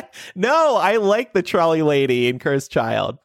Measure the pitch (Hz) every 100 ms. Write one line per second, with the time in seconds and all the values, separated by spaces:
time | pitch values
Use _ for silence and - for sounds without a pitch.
0 | - - - 185 214 311 320 226 175 226
1 | 196 214 247 190 175 196 165 160 151 143
2 | 135 123 120 127 156 139 - 151 117 110
3 | 98 113